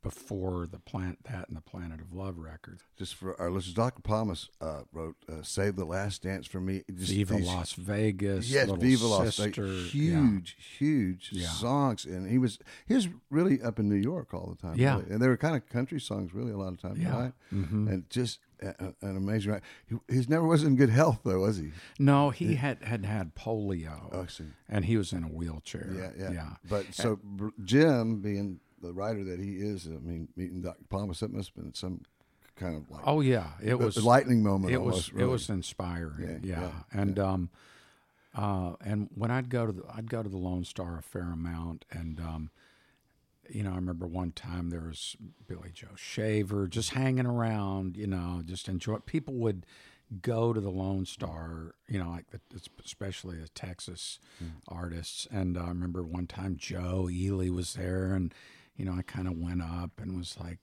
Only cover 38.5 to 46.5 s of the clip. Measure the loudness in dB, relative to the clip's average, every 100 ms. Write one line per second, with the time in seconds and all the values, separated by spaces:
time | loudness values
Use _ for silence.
38.5 | 0 -2 -4 -2 -2 -2 -2 0 0 0
39.5 | 0 0 -2 -8 -10 -6 -4 -4 -4 -2
40.5 | -2 -4 -6 -6 -6 -8 -6 -4 -4 -4
41.5 | -4 -6 -8 -10 -8 -8 -6 -6 -6 -8
42.5 | _ _ _ _ _ _ _ _ _ -10
43.5 | -4 -2 -2 -2 -4 -4 -2 -4 -6 -8
44.5 | -4 -4 -4 -6 -8 -10 -10 -16 -20 -12
45.5 | -12 -12 -16 -18 -16 -8 -2 2 2 2